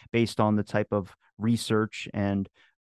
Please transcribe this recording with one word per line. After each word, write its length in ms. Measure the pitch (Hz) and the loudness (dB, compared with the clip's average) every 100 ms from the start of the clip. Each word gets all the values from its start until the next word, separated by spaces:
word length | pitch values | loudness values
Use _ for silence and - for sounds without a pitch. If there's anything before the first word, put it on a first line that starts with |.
| - | -4
based 300 | 117 113 - | 0 0 2
on 160 | 107 104 | 2 2
the 80 | |
type 240 | 101 104 104 | 0 -2 0
of 240 | 104 95 - _ - | -2 -4 -10 _ -4
research 720 | 110 117 - 110 110 - - | 0 0 2 0 0 -4 -8
and, 340 | 107 101 98 98 _ _ _ | -2 0 0 -2 _ _ _